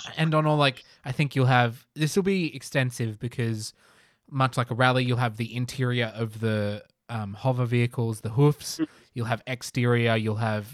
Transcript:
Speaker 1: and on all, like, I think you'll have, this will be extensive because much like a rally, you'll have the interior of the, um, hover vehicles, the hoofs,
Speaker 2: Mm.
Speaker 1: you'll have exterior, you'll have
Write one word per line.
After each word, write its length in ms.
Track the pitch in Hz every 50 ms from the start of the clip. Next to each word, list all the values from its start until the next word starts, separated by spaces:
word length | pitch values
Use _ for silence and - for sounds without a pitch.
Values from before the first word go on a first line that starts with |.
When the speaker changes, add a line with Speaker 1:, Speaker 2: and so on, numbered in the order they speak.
| - - -
Speaker 1:
and 180 | 160 160 165 151
on 100 | 156 156
all, 120 | 151 151
like, 260 | 151 143 139 127 - - - - _ -
I 80 | 135 127
think 200 | - 151 131 -
you'll 120 | 135 131
have, 420 | 131 131 123 123 117 117 - - _ -
this 220 | 151 156 151 -
will 60 | 202 180
be 300 | 196 196 185 170 143 -
extensive 640 | 135 - - - 139 127 127 - - 117 113 104
because 560 | - 127 117 - - 117 113 110 107 110 - - _ _ _ _ _ _ _ _ _ _ _
much 280 | 143 135 131 123 -
like 140 | 135 117 -
a 40 | 120
rally, 300 | 117 127 127 127 127 127
you'll 120 | 123 123
have 200 | 117 127 117 107
the 180 | 113 117 113 113
interior 560 | 123 127 120 - 131 127 123 123 120 117 110 107
of 260 | 110 117 110 107 110
the, 420 | 113 110 110 107 104 104 104 104 - _ _ _ _
um, 260 | - 117 110 104 98 101
hover 320 | - - 131 127 123 123
vehicles, 560 | 117 123 120 120 120 - 127 117 113 110 -
the 80 | - 110
hoofs, 500 | 107 135 143 147 147 - - - - -
Speaker 2:
Mm. 80 | 160 - - - _ _ -
Speaker 1:
you'll 120 | 120 113
have 140 | 113 117 107 -
exterior, 680 | 127 127 120 - - - 127 120 120 120 120 117 117 113
you'll 200 | 113 107 110 104
have 280 | 107 117 110 107 107 104 110